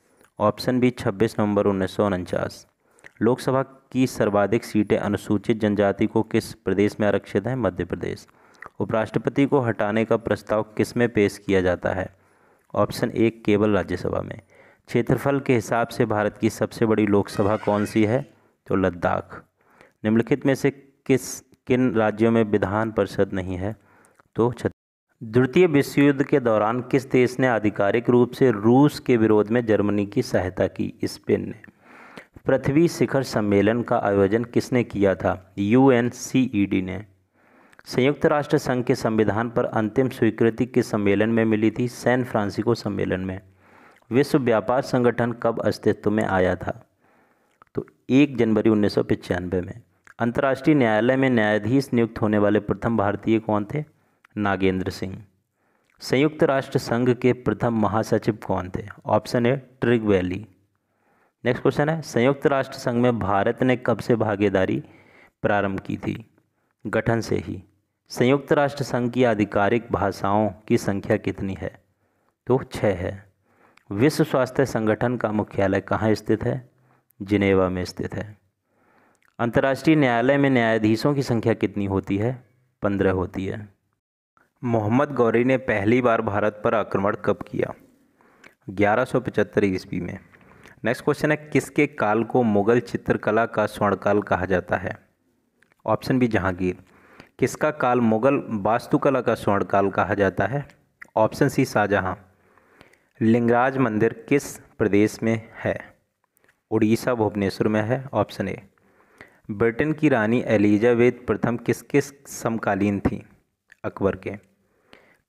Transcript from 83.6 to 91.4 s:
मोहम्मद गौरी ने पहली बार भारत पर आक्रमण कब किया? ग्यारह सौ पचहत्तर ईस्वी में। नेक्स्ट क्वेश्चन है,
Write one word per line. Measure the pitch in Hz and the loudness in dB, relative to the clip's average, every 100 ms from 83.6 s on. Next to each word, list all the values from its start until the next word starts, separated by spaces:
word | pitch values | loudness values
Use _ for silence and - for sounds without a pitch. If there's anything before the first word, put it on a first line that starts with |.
| 104 _ _ _ _ _ _ _ _ _ | -14 _ _ _ _ _ _ _ _ _
मोहम्मद | 123 117 104 123 147 | -2 0 2 2 2
गौरी | 131 117 113 | 2 2 4
ने | 127 131 | 2 0
पहली | - 107 101 127 | 0 0 2 2
बार | 123 113 | 2 2
भारत | 113 101 107 - | 0 -2 -2 -2
पर | 117 113 | -2 -2
आक्रमण | 95 95 101 104 - | -2 -2 -2 0 -2
कब | 98 - | -4 -6
किया? | - - - _ _ _ _ _ _ - _ - | -6 -6 -8 _ _ _ _ _ _ -20 _ -12
ग्यारह | 95 101 110 127 | 0 2 2 0
सौ | 135 | -2
पचहत्तर | - - 98 107 | -2 -2 0 0
ईस्वी | 101 92 - 92 | 0 -2 -6 -8
में। | 90 92 - _ _ - - - 113 | -8 -12 -18 _ _ -20 -20 -6 -4
नेक्स्ट | 123 | -2
क्वेश्चन | - 139 151 | -2 -2 -2
है, | 151 | -2